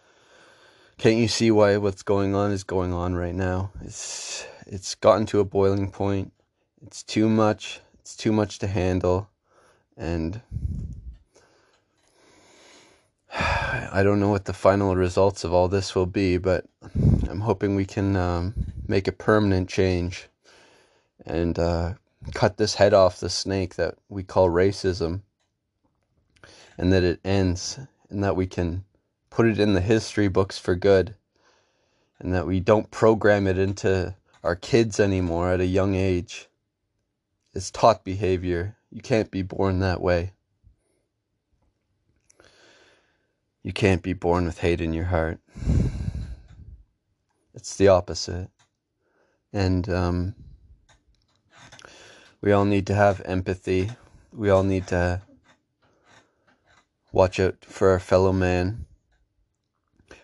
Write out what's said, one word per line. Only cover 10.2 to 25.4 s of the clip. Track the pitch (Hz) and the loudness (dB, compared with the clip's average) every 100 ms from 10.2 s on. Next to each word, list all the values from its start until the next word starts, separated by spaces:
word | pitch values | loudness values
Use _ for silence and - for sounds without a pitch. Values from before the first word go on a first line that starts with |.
| 80 110 - - - - - - - - _ _ _ _ _ _ _ _ _ _ _ _ _ _ - - _ _ _ _ _ | -6 -8 -12 -8 -8 -8 -10 -14 -18 -20 _ _ _ _ _ _ _ _ _ _ _ _ _ _ -20 -20 _ _ _ _ _
<sighs> | |
I | - - - - - - 95 | -6 -4 -4 -4 -6 -6 0
don't | 98 101 | 0 2
know | 101 | 0
what | 101 - | 0 -4
the | |
final | 92 95 101 98 92 | 0 2 4 2 0
results | 90 92 98 98 | 0 2 0 0
of | 82 | -2
all | 90 90 | 0 2
this | 98 95 | 0 -2
will | 95 90 | -2 -2
be, | 101 98 90 | 0 0 0
but | 92 87 - _ - - - - - | 0 -2 -4 _ -10 0 2 2 0
I'm | 92 | -4
hoping | 110 98 101 98 | -4 -2 0 -2
we | 98 | -2
can, | - 98 98 | -2 -2 0
um, | 90 87 90 - - - - | -2 -2 -4 -6 -8 -8 -4
make | 101 98 | -2 -2
a | |
permanent | - - 107 104 92 92 | -4 2 2 4 0 -2
change | - 92 90 90 92 - _ _ _ _ _ _ _ _ _ - | 0 0 0 -4 -8 -16 _ _ _ _ _ _ _ _ _ -8
and, | 82 85 82 | -2 -2 0
uh, | 85 85 85 - _ _ - | 0 0 -2 -8 _ _ -12
cut | - 110 - | 0 0 0
this | 107 - | -2 2
head | 101 | 4
off | 101 92 - | 6 4 2
the | 90 | -8
snake | - 95 98 90 - | -6 -4 -4 -4 -4
that | 82 - - | -6 -6 -14
we | 101 | -12
call | 92 98 92 | -4 2 4
racism, | 85 101 98 95 90 82 95 - _ | 4 2 2 -4 -2 -4 -6 -10 _